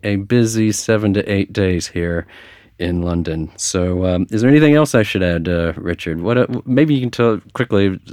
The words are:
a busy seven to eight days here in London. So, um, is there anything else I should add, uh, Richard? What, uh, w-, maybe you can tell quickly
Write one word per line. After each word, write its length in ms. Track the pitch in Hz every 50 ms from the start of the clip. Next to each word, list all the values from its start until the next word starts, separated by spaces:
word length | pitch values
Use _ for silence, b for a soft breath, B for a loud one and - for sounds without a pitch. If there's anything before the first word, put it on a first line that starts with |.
| -
a 100 | 104 101
busy 560 | 98 101 101 123 123 113 110 110 110 110 107
seven 420 | 104 - - - 110 104 107 101 95
to 140 | 104 - -
eight 220 | 101 98 - -
days 380 | - 110 95 92 90 85 - -
here 360 | - 87 85 85 85 85 82 B B B B B B B B B B -
in 220 | 90 90 87 87
London. 500 | 87 87 85 87 82 - 160 160 160 - -
So, 480 | - - - - 92 90 90 87 90 92
um, 200 | 92 90 90 92 -
is 100 | 107 107
there 100 | 117 131
anything 260 | 143 151 151 147 147
else 200 | 151 151 - -
I 80 | 117 104
should 180 | - - 98
add, 280 | 92 87 87 82 82 90
uh, 240 | 87 85 85 82 82
Richard? 460 | - - 87 87 - - 85 80 85
What, 160 | 87 107 120
uh, 80 | 123 123
w-, 180 | - 123 123 -
maybe 280 | 127 127 135 156 156 143
you 80 | 131
can 100 | 127 120
tell 300 | - - 120 117 107 90 - -
quickly 480 | - - 123 - 110 98 98 98 92 85 - -